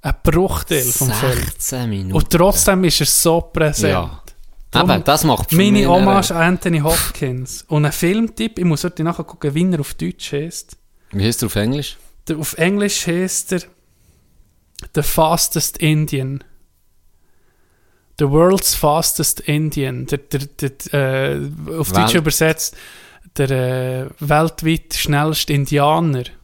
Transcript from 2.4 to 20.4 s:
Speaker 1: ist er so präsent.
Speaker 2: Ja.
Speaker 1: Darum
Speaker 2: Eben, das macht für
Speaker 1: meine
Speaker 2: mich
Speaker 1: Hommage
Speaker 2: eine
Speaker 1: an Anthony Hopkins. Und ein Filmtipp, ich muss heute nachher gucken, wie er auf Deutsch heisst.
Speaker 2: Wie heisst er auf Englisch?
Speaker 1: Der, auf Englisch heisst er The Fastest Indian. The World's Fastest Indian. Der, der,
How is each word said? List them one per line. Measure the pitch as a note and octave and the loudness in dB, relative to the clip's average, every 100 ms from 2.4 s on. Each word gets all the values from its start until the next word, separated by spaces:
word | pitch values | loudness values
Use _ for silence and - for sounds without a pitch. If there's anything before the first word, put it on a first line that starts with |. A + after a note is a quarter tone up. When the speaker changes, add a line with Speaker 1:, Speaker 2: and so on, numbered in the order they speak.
| F#3 G3 - F#3+ | 4 4 2 4
Speaker 1:
ist | F3+ - | 2 2
er | C#3+ | 2
so | - E3+ E3+ | 2 2 2
präsent. | - E3 D#3 - D3+ | 0 -2 0 2 0
Speaker 2:
Ja. | F2+ E2 - - - - - - | 0 -2 -10 -18 -20 -20 -18 -4
Speaker 1:
Darum | A#2+ F3 | 0 2
Speaker 2:
Eben, | D3 | 2
das | D#3+ D3 | 2 2
macht | D#3 A2 - | 4 2 2
für | D#3+ | 4
Speaker 1:
meine | G3+ | 4
Speaker 2:
mich | G#3 G3 | 4 4
Speaker 1:
Hommage | F3 G3 G3 F#3 | 4 6 4 2
Speaker 2:
eine | E3+ | 2
Speaker 1:
an | E3 | 2
Anthony | F3+ - E3 | 2 0 0
Hopkins. | D3+ E3 - - C#3 B2+ B2+ - - | 2 0 -2 -4 -4 -4 -8 -12 -2
Und | D3+ D3 | 0 0
ein | |
Filmtipp, | - E3+ G#3 A3+ - A3+ A3 | 0 0 2 -2 -2 -6 0
ich | |
muss | F3 D3+ | 0 0
heute | F3+ E3+ | -2 -4
nachher | D#3+ E3+ | -4 -4
gucken, | D#3+ - D3 | -10 -6 -4
wie | D3 F#3 | 0 0
er | F3 | 0
auf | C#3 | -4
Deutsch | - E3+ - - | -6 -8 -8 -8
heisst. | C#3+ D#3+ - - - _ _ _ | -6 -6 -12 -16 -20 _ _ _
Speaker 2:
Wie | G2 | -2
heisst | G2+ A#2 | 0 0
er | A2 | -2
auf | - | -2
Englisch? | G#2+ C#3 C#3 - - - - | -2 -2 -6 -12 -20 -20 -8
Speaker 1:
Der, | D#3 | -6
auf | D#3 - | -6 -2
Englisch | E3+ G3+ G3+ G3+ - | -2 0 -2 -2 -2
heisst | E3+ F#3 - - | -2 -2 -4 -4
er | F3+ - _ _ _ _ _ _ _ _ _ _ - - | -6 -6 _ _ _ _ _ _ _ _ _ _ -20 -8
The | - | -4
Fastest | C#3+ - D#3+ E3 - E3 - - | -2 2 2 2 0 -2 -4 -2
Indian. | D#3+ D3+ D3+ C#3 C3 C3+ - - _ _ _ _ _ _ _ _ _ _ _ _ _ _ _ - | 0 0 0 -4 -6 -8 -12 -20 _ _ _ _ _ _ _ _ _ _ _ _ _ _ _ -2
The | C#3+ | 2
World's | D3 F3 F#3+ - | 6 6 4 2
Fastest | - D3+ D3+ - - D#3+ - | 0 2 2 0 -2 -2 -2
Indian. | - D3+ D#3 D3 C3+ B2+ C3 | -2 0 0 -2 -4 -6 -4
Der, | C#3+ | -6
der, | - C#3 | -4 -6